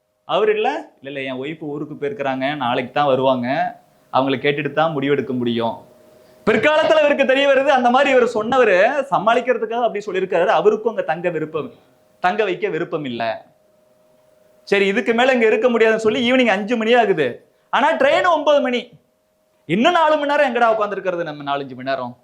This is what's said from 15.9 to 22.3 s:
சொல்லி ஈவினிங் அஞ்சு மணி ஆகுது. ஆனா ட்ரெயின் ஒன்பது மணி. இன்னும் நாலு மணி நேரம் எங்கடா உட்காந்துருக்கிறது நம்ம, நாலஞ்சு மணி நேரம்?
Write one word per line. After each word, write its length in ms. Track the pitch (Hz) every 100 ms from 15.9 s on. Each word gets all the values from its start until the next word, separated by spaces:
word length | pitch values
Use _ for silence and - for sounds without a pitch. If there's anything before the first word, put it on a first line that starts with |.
| 220
சொல்லி 280 | 220 262 240
ஈவினிங் 160 | 262 240
அஞ்சு 300 | 190 208 240
மணி 160 | 220
ஆகுது. 580 | 247 208 165 127 117 _ _ -
ஆனா 240 | 202 285
ட்ரெயின் 340 | 320 277 339 370
ஒன்பது 340 | 311 294 285
மணி. 280 | 262 240 - - _ _ _ _ _ _ -
இன்னும் 260 | 180 311
நாலு 260 | 349 311 302
மணி 180 | 285 294
நேரம் 200 | 277 240
எங்கடா 260 | 233 220
உட்காந்துருக்கிறது 420 | 202 190 185 175
நம்ம, 200 | 156 147
நாலஞ்சு 320 | 143 143 139 127
மணி 140 | 131
நேரம்? 280 | 135 127 139 _